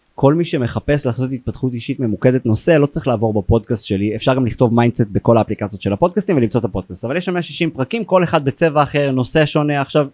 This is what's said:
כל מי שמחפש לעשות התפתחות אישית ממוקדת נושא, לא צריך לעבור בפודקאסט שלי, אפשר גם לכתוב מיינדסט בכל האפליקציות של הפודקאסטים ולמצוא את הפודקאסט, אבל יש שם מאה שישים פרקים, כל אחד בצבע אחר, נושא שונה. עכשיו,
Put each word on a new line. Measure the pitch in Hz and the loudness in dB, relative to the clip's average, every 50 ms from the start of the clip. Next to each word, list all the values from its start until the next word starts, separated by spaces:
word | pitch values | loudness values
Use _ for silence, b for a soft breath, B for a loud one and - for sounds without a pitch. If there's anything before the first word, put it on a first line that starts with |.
| b b _ | b b _
כל | - 135 139 151 | 2 2 4 4
מי | 170 170 | 2 0
שמחפש | 165 170 143 120 113 - 113 - - 147 139 - | -2 -2 -2 -2 -2 -4 -4 -2 -2 -2 0 0
לעשות | 127 113 123 131 127 | -2 -2 -2 -4 -4
התפתחות | 135 120 - 113 - - - 127 | -6 -6 -8 -8 -6 -4 -4 -4
אישית | 123 117 - - 131 - | -4 -4 -6 -6 -6 -4
ממוקדת | 131 110 101 - - 127 127 131 - | -2 -2 0 2 2 2 2 2 2
נושא, | 117 107 - - - | 0 0 0 2 4
לא | 165 147 143 | 4 4 4
צריך | 143 - 170 - 139 | 2 -2 -2 -2 -2
לעבור | 120 101 117 110 107 | 0 0 0 0 0
בפודקאסט | 107 95 - 117 117 101 - 123 - - | 0 0 2 2 2 2 0 -4 -4 -2
שלי, | - 101 95 101 107 107 | -2 -2 0 0 -2 -2
אפשר | - - 143 127 | -2 0 0 2
גם | 131 127 | 2 0
לכתוב | 113 - - 127 113 113 | -2 0 2 2 2 4
מיינדסט | 120 120 120 - - 117 104 | 4 2 2 2 0 -2 0
בכל | 95 98 - - 117 113 | -2 0 2 4 4 4
האפליקציות | 104 - 104 - 107 98 110 95 | 4 0 -4 -6 -8 -8 -8 -6
של | - 101 | -4 -2
הפודקאסטים | 101 - 170 175 180 214 185 - 175 | 0 0 0 0 0 0 -2 0 2
ולמצוא | 135 117 107 - 120 | 2 2 2 0 -2
את | 104 | -2
הפודקאסט, | 110 90 95 - - 90 - - | -2 -4 -6 -8 -8 -12 -10 -8
אבל | 117 143 | -6 -6
יש | 185 180 | -4 -4
שם | 190 | -4
מאה | 180 175 | -4 -4
שישים | 160 - 139 - 175 160 | -4 -6 -4 -4 -4 -4
פרקים, | 165 131 131 - - 233 208 | -2 -4 -6 -4 -4 -6 -2
כל | - 185 185 175 | 2 2 2 2
אחד | - 170 160 139 | 2 0 0 -2
בצבע | 135 - - 170 160 143 151 | -2 -2 0 0 2 2 2
אחר, | 143 - - 147 143 139 | 0 0 0 0 0 0
נושא | 131 131 120 - - 160 151 | 0 0 -2 0 2 2 2
שונה. | 147 - 156 147 147 147 139 | 2 2 0 0 0 0 -2
עכשיו, | 135 - - 156 143 139 | -2 0 0 0 0 0